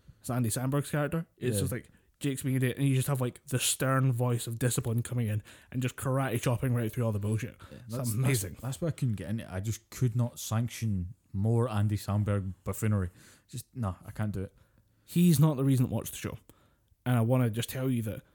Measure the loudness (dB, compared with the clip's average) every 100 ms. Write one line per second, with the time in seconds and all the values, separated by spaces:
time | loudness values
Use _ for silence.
0 | -20 -12 -4 0 0 0 0 0 0 -2
1 | -2 -4 -6 _ -2 0 -2 -4 -10 -20
2 | _ _ -4 -2 -2 0 0 2 2 2
3 | 2 0 -2 -6 -4 -2 0 0 2 4
4 | 4 4 2 0 -2 -2 0 0 0 0
5 | 0 -2 0 -2 -6 -14 -8 -4 -4 -2
6 | -2 0 0 0 0 2 2 0 0 0
7 | 0 0 0 -2 -2 -10 -18 -18 -10 -6
8 | -2 0 2 2 0 -6 -8 -4 -4 -2
9 | -2 -2 -4 -6 -4 -6 -4 -6 _ -2
10 | 0 2 -2 -4 -4 -2 -2 -2 -2 -2
11 | -4 -10 _ 0 2 2 2 2 2 0
12 | 0 0 2 0 -2 -6 -8 -2 0 2
13 | 0 -6 -20 -20 _ -14 -12 -6 -4 -6
14 | -10 -6 -4 -4 -8 -12 _ _ _ _
15 | -2 4 6 8 6 4 2 4 2 -2
16 | -6 -8 -8 -10 -14 _ _ _ _ _
17 | 0 2 4 2 2 0 -4 -4 -2 -2
18 | -4 -8 -12